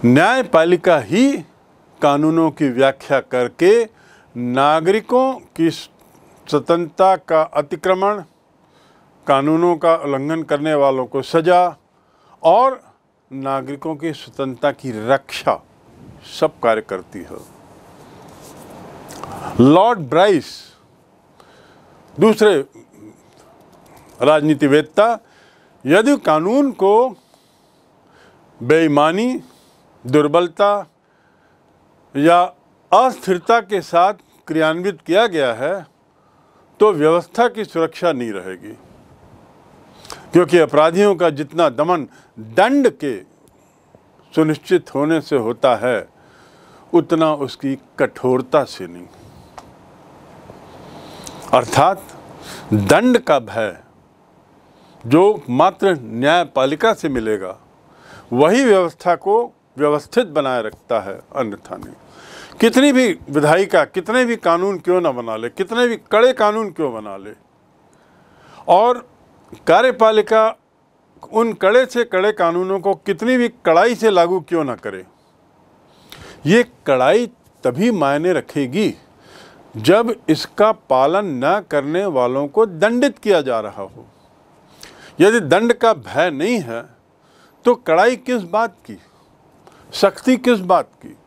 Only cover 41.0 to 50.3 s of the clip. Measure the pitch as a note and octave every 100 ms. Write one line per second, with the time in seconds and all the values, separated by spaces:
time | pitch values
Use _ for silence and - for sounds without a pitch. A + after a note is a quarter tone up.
41 | G#3 F3 E3+ C#3+ D3 D#3+ D#3+ B2 D#3 F3
42 | B2+ _ _ - A2 A2+ G#3+ C#4+ B3 -
43 | D3 G#2 - _ _ _ _ _ _ _
44 | _ _ _ - D#3 D3 - F3+ - C3+
45 | D3 D#3+ C#3+ C#3 A2 A#2 C3+ A2+ A#2+ A2+
46 | - _ _ _ _ _ _ - _ E3+
47 | - E3 D#3+ D3+ C3+ - C3+ C3+ _ -
48 | C3+ - B2+ B2+ B2+ D#3 C3 - F#2 F2
49 | F2 - - - - - - - - _
50 | - - -